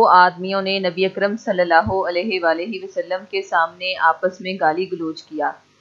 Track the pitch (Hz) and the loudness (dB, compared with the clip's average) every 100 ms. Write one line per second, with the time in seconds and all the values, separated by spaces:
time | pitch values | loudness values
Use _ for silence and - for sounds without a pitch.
0 | 220 180 180 170 185 196 190 196 185 170 | 6 6 6 2 -4 -4 -2 -2 -2 0
1 | 185 190 202 220 233 180 175 165 214 190 | -2 0 -2 -2 -2 0 4 4 4 -2
2 | 170 175 220 185 165 160 185 190 190 180 | -2 -2 -2 0 0 0 -4 -8 -8 -8
3 | 175 185 202 196 196 180 165 175 185 185 | -6 -8 -4 -6 -2 0 0 -4 -8 0
4 | 165 160 185 185 185 185 160 165 185 175 | 0 2 -4 -4 -8 -2 0 0 -4 -6
5 | 160 160 - 151 147 - _ _ | -8 -10 -12 -6 -6 -6 _ _